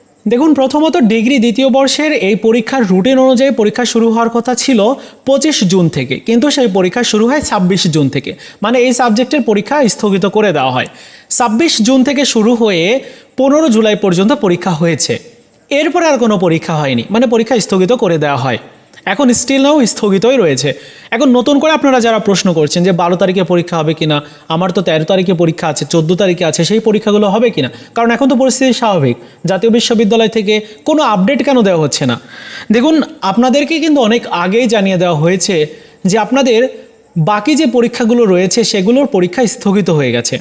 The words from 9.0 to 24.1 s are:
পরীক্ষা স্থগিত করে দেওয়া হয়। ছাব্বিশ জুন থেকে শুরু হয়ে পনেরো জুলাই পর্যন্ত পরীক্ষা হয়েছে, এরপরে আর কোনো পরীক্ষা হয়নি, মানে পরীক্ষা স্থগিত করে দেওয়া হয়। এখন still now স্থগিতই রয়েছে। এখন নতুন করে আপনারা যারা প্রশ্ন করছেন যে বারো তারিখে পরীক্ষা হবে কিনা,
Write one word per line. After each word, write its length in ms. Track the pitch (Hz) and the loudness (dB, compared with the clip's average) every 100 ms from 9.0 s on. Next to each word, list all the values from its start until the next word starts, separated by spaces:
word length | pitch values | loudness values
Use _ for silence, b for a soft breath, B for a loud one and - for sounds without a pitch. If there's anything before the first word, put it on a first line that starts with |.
| 247 214 254 294 | 0 0 0 -2
পরীক্ষা 460 | 226 208 - 302 226 | 0 -2 -2 0 0
স্থগিত 380 | - 214 190 196 | 0 -2 0 0
করে 260 | 214 208 | 0 0
দেওয়া 200 | 151 131 | 0 0
হয়। 140 | 127 - B B B B | -2 -6 B B B B
ছাব্বিশ 520 | - 233 226 330 - | -2 0 0 0 0
জুন 220 | 220 262 | 2 2
থেকে 200 | 277 285 | 2 0
শুরু 300 | 269 226 214 | 0 0 2
হয়ে 460 | 233 220 175 180 262 B B B - | 2 2 2 0 -2 B B B -2
পনেরো 320 | 269 294 320 | 0 2 2
জুলাই 280 | 220 220 208 | 2 2 0
পর্যন্ত 360 | 196 170 208 | 0 2 0
পরীক্ষা 380 | 285 196 175 - | 0 0 -2 -2
হয়েছে, 480 | 156 170 151 - 110 - - _ _ - | -2 -2 -2 -4 -6 -10 -20 _ _ -4
এরপরে 360 | 285 311 359 320 | -2 0 0 0
আর 120 | 269 | 2
কোনো 200 | 233 202 | 0 0
পরীক্ষা 380 | 180 160 - 151 | 0 -2 -2 -4
হয়নি, 280 | 139 120 113 | -2 -2 -2
মানে 160 | 214 254 | 0 0
পরীক্ষা 340 | 226 226 240 | 0 0 -2
স্থগিত 320 | - 190 185 | 0 0 0
করে 260 | 247 190 160 | 0 0 0
দেওয়া 180 | 147 135 | -2 -2
হয়। 220 | 131 - - - B B | -2 -4 -8 -20 B B
এখন 260 | 185 202 254 | -6 0 2
still 340 | 233 - 269 | 0 0 0
now 220 | 277 302 226 | 2 2 0
স্থগিতই 500 | - 208 190 226 269 | 0 -2 0 2 2
রয়েছে। 380 | 165 127 139 - B B B | 2 0 -4 -6 B B B
এখন 200 | 226 277 | -2 2
নতুন 280 | 247 262 285 | 2 2 2
করে 140 | 311 | 2
আপনারা 280 | 311 277 254 | 0 2 2
যারা 180 | 226 220 | 2 0
প্রশ্ন 340 | 202 185 190 | 0 0 0
করছেন 320 | 160 147 180 | 0 0 0
যে 80 | 180 | 0
বারো 240 | 175 175 180 | 0 0 0
তারিখে 280 | 190 190 | 0 0
পরীক্ষা 340 | 180 175 170 170 | 0 0 -2 -2
হবে 160 | 156 | -2
কিনা, 280 | 151 156 | -2 -2